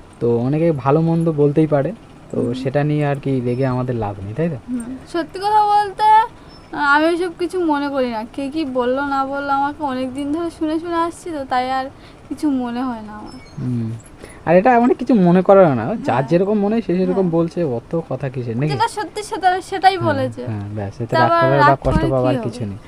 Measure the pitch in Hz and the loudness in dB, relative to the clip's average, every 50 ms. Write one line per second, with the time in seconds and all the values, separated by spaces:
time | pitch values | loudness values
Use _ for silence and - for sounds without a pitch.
0 | - - - - 131 120 120 117 120 131 147 156 165 170 156 135 120 139 143 160 | -20 -18 -8 -2 0 2 2 2 2 0 0 2 2 2 0 0 0 2 2 2
1 | 165 165 165 165 165 165 156 143 143 143 143 160 156 156 151 139 135 160 226 - | 2 2 2 2 0 0 2 2 2 2 4 2 2 2 2 0 0 -2 -6 -10
2 | - - - - - - - 120 120 120 123 - 262 135 127 147 143 151 147 151 | -16 -20 -20 -20 -16 -8 -4 -4 -2 -2 -2 -4 -4 -2 -2 0 0 0 0 0
3 | 147 143 143 139 - 139 135 131 120 123 123 123 135 131 123 127 127 127 123 113 | 0 0 -2 -2 -2 -2 -2 -2 0 -2 -2 0 0 0 0 -2 -2 -2 -4 -4
4 | 107 101 101 101 95 101 110 151 165 175 151 117 - 240 254 240 226 240 262 262 | -4 -4 -6 -8 -10 -8 -6 -4 -4 -4 -4 -6 -8 -8 -8 -8 -8 -8 -12 -14
5 | - - - 339 311 311 - 370 392 415 427 427 415 415 415 415 415 392 370 - | -12 -8 -6 -6 -6 -6 -6 -6 -2 0 2 2 4 4 2 2 0 0 -2 0
6 | 427 427 427 427 453 466 - - - - - - - - - - 294 285 285 302 | 4 6 6 6 4 2 -4 -14 -20 -20 -20 -20 -20 -12 -6 -2 2 4 4 4
7 | 311 339 349 330 370 359 330 - 359 320 - 370 349 311 294 285 285 285 277 277 | 4 2 2 0 -2 -4 -4 -6 -6 -4 -2 -2 0 0 0 0 -2 -2 -2 -2
8 | 254 247 233 214 226 233 - - 277 269 277 320 320 262 254 254 240 247 254 277 | -2 -2 -2 -6 -8 -8 -8 -8 -8 -6 -4 -4 -4 -4 -2 -2 0 0 0 0
9 | 285 285 277 269 269 269 277 277 285 285 277 277 277 285 294 294 302 277 254 254 | -2 -2 -2 -2 -2 -2 -4 -4 -2 -2 0 0 0 -2 -4 -4 -6 -4 -4 -4
10 | 262 262 247 277 285 285 294 330 339 339 330 - 330 311 311 320 339 349 339 330 | -4 -6 -6 -6 -4 -4 -2 -2 -4 -4 -4 -4 -2 -2 -2 -2 -4 -2 -2 -2
11 | 339 339 330 - - 359 320 285 269 262 254 254 254 254 262 262 262 277 - - | -2 -2 -4 -8 -10 -8 -8 -8 -6 -2 -2 -2 -2 -2 -2 -4 -4 -6 -10 -16
12 | - - - - - - 294 - 311 302 269 254 247 240 233 240 262 262 233 220 | -20 -20 -20 -18 -12 -12 -8 -2 -2 0 0 0 -2 -4 -4 -4 -4 -4 -6 -8
13 | 214 208 214 214 - - - 254 - - - 147 131 127 123 117 113 110 117 113 | -10 -14 -14 -16 -16 -16 -18 -18 -20 -16 -12 -8 -6 -4 -2 -2 -4 -4 -6 -10
14 | - - - - - - - - - - 170 185 196 262 247 233 240 254 370 - | -14 -18 -20 -20 -20 -20 -18 -8 0 2 4 4 6 6 4 6 4 4 2 2
15 | 247 - 262 208 180 175 170 185 185 - 196 196 190 156 131 117 107 147 220 - | 2 2 4 4 6 6 6 4 6 6 8 8 8 6 4 2 -2 -2 -4 -4
16 | - - 117 127 139 139 165 175 196 196 214 208 196 202 220 233 226 - 175 185 | -2 0 0 0 0 2 2 2 2 2 0 0 0 0 0 -2 -2 -2 -2 0
17 | 185 180 185 196 190 175 160 170 165 165 - 175 170 143 120 117 - - 170 165 | 0 0 0 0 0 2 2 0 0 0 -2 -2 -2 -2 -2 -4 -6 -4 -6 -6
18 | 160 - 135 123 143 131 123 135 120 110 110 120 143 156 - 403 453 480 - 415 | -4 -4 -6 -6 -6 -6 -6 -6 -6 -4 -2 -2 -2 -2 0 0 -2 -2 -2 -6
19 | 403 320 - 415 415 - 440 330 370 370 359 381 - - 392 370 370 381 392 349 | -8 -8 -8 -10 -10 -8 -4 0 0 0 0 0 -4 -6 -2 2 2 2 4 2
20 | 339 320 285 269 262 254 - - 247 - 107 104 101 101 107 107 101 98 - - | 0 0 0 0 -2 -4 -6 -8 -8 -8 -6 -6 -8 -8 -8 -8 -8 -8 -6 -8
21 | 120 117 - 320 330 - 339 339 330 339 - - 294 294 - - - - - - | -6 0 2 4 4 4 4 4 4 4 4 6 6 6 4 4 2 0 2 2
22 | 320 - 131 131 127 127 123 247 226 120 110 - 117 101 98 110 - | 2 2 0 2 2 0 0 0 -2 -6 -6 -6 -8 -8 -8 -10 -14